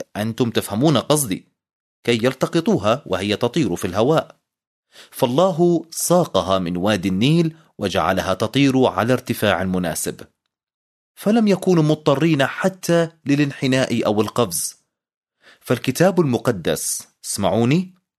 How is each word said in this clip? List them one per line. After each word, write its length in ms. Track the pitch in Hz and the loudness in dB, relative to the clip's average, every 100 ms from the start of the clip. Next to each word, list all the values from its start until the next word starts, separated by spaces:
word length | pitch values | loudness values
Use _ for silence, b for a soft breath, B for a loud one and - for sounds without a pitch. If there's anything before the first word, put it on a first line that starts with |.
| - 95 | -8 -6
أنتم 340 | 107 113 120 | -6 -2 -2
تفهمون 460 | 107 - 101 151 127 | -2 -4 0 0 2
قصدي، 520 | - 151 131 90 - _ _ _ _ _ | 2 0 -2 -8 -10 _ _ _ _ _
كي 200 | - 120 | -2 0
يلتقطوها 760 | 117 - 170 170 165 170 104 123 - | 0 -2 -2 -2 0 0 0 -2 -2
وهي 300 | 90 101 101 | -4 -2 -2
تطير 400 | 120 170 117 87 | -2 0 -2 -2
في 100 | 98 | -4
الهواء. 500 | 95 120 156 - - _ _ _ _ B B B | 0 0 0 -2 -10 _ _ _ _ B B B
فالله 720 | - 127 131 190 156 175 170 - | -2 0 2 2 2 2 2 -2
ساقها 680 | - - 175 165 95 87 95 | -6 0 2 2 0 0 0
من 180 | 87 90 | -2 -2
وادي 320 | 95 107 95 | 0 0 0
النيل 480 | 92 127 165 165 160 B - | 0 2 2 0 -4 B -8
وجعلها 560 | 101 92 82 92 87 | -4 0 0 0 -2
تطير 520 | 95 110 135 139 131 120 | -2 -2 2 2 4 2
على 260 | 87 113 | 2 0
ارتفاع 520 | 127 - 117 107 87 | 0 -2 -2 0 0
مناسب، 560 | 95 92 87 78 - 64 - _ _ _ _ _ _ _ _ | 0 -2 -2 -4 -6 -8 -14 _ _ _ _ _ _ _ _
فلم 340 | - 196 226 214 | -6 0 2 2
يكونوا 340 | 185 185 180 | 2 2 4
مضطرين 640 | 151 156 - 135 165 151 131 | 4 2 2 2 2 2 0
حتى 600 | - 190 190 - 170 165 - 139 | 0 -4 -2 0 0 0 -4 -2
للانحناء 800 | 143 143 - 135 131 131 117 80 | 0 0 -2 0 0 0 0 0
أو 140 | 104 | 0
القفز. 560 | 104 - 110 82 - - _ _ _ _ _ b b b | 0 0 -2 -2 -10 -12 _ _ _ _ _ b b b
فالكتاب 600 | - 123 - 123 180 180 | -4 -4 -2 0 2 2
المقدس، 840 | 156 117 - 104 82 76 - - - _ | 2 0 -2 -2 -2 -4 -4 -8 -12 _
اسمعوني، 680 | - - 95 101 120 160 185 - _ | -10 -4 0 2 2 0 -2 -10 _